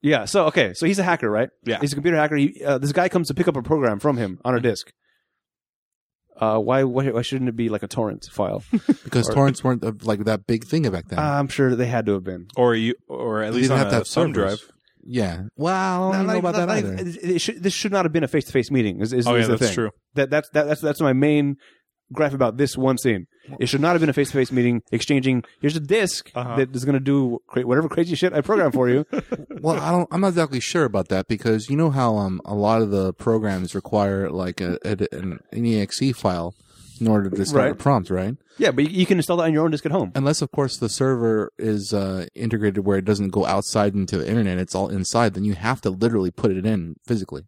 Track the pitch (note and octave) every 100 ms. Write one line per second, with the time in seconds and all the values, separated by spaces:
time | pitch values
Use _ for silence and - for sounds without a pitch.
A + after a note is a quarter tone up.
0 | C#3+ C#3+ A2 G3+ D#3+ F3+ A2+ F#2 E3 G3
1 | F#3 E3+ A2+ G#2+ B2 _ - A2 C#3+ C#3
2 | D3+ E3 D3+ D3+ C#3+ - C#3+ C3+ C#3+ C#3+
3 | F3+ F3+ E3 C#3+ F3 C#3 A#2+ D#3 B2+ G#2
4 | D3+ C3 G#2+ F2+ B2 B2 B2 G2+ - _
5 | _ _ _ _ _ _ _ _ _ _
6 | _ _ _ - A2 A2 G#2+ C3 C3+ B2
7 | C#3 A#2 A#2+ C3+ B2+ A2+ A2+ G#2+ G#2 -
8 | A2 G#2 - - G2+ G2+ - A#3 - -
9 | - B2+ A#2 A2 C#3 C3 C3 B2 A2+ G#2+
10 | A2 G#2+ G#2+ G#2+ - A#2 A2 D#3 C#3 F2+
11 | E2+ F#2 D3+ C#3+ C#3 - C3+ A#2+ B2 A#2+
12 | G#2+ G2+ F#2 F2+ F#2 - B2 A2+ A2 A#2+
13 | _ B2+ B2 G#2+ G#2+ A#2 C3 C3+ C3+ A#2
14 | - - E3 G#2 G2 G#2+ - _ _ _
15 | - B2 G2+ E2 G2 - D#3 F#3+ F#3+ F3+
16 | F#3 F#3+ F#3+ F#3 F3 E3+ F3 G#3+ G#3 F#3+
17 | F3+ E3+ F3 F3+ - A3+ F3+ - G#3+ G3
18 | F3 D#3+ C#3+ D#3 - C3+ A#2+ C#3 G#2+ F#2
19 | A2 B2+ A#2+ A#2+ A2+ A#2 A#2+ F#2+ A2 -
20 | _ - C3+ D3 D3 D3 D3 D3+ D#3 C#3+
21 | D3+ C3 D3 D3 C#3+ C#3 _ _ _ _
22 | _ C3 D3+ C3+ B2+ A2 C#3 - C3 B2+
23 | B2+ G#2 E2+ _ - C#3 A#2+ C3+ D#3 F3
24 | D#3 C#3 C#3 C#3 B2+ B2+ A#2+ A#2+ - A#2
25 | - C#3+ C3 B2+ - _ C#3+ D#3+ C#3+ G#3
26 | F#3+ - - - B2 A#2 C3 C3 C3 C#3
27 | C3+ C#3 C3 A#2 _ - B2 B2+ D#3+ -
28 | E3+ E3+ F#3 D3+ C#3 G#3+ E3 C3 B2 B2+
29 | D3+ C#4 - - - C#4 D3+ D#3+ C#3+ F3
30 | F3 F3 G3 E3+ D#3 C3 - F3 C#3 G2+
31 | F2+ F#2+ - A2 A#2 A2 G#2+ C#3+ E3 C3+
32 | B2 G#2+ G2 F#2 - G#2 G2+ A2+ A2 G2+
33 | F#2+ F2+ - A2+ G#2+ F#2+ F2+ G2 - G#2
34 | G2+ G2 F#2+ F2 F#2 F2 F2+ F2 - G2+
35 | G2 - F#2 E2 _ - A#2 A2 G2+ -
36 | C3+ A#2+ G#2 F2 E2+ - _ - - -
37 | A2+ G#2+ G2 F#2+ G2 C#3+ C3 - - C3
38 | F2+ F#2 F#2+ C3 _ _ G3+ C#3 D3+ F#3
39 | F#3 F#3 D3+ F3 E3 D3+ D#3+ D3+ D#3 C#3+
40 | G2+ C3+ C3+ D3+ D3 - C3+ - A2+ -
41 | C3+ B2+ A#2 A2 G#2 _ A2 G#2+ G2+ G#2+
42 | G2 F#2+ F2 - A2+ A2 G#2 G2 G2 G2
43 | F#2+ G2+ G2 G2 F#2 G2 - A2 G#2 G2+
44 | F#2 F#2+ - A2+ G#2 F2+ F#2 F#2 G2 G2
45 | F#2 A2+ A#2 F#2 G#2 F#2 G#2+ B2+ G#2+ F#2
46 | A#2 A2+ F#2 - A2+ F#2+ G2+ G#2+ E2 D#2
47 | - A#2 F#2 C#2